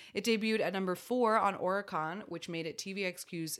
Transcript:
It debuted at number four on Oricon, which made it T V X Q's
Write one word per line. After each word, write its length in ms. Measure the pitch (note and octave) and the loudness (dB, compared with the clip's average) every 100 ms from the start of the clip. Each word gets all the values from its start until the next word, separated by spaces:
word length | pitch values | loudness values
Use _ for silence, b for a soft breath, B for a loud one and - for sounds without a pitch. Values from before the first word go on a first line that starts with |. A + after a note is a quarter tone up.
| B | B
It 80 | G3+ | -2
debuted 380 | A#3 A3+ A3 A3 | 2 4 4 2
at 120 | E3 | 2
number 220 | F#3+ F#3 | 0 0
four 420 | F3+ - B3 A3+ A3 | -2 0 2 4 6
on 200 | G3 F#3 | 4 2
Oricon, 640 | F3+ G3 G3 E3+ D#3 F#3+ - | 0 0 -2 -2 -2 -4 -8
which 200 | E3+ - | -10 -6
made 160 | E3 | -4
it 140 | D#3+ - | -4 -6
T 140 | G3 | -6
V 120 | G3 | -4
X 200 | F#3 F3 | -4 -4
Q's 340 | - E3+ D#3+ - | -8 -6 -4 -6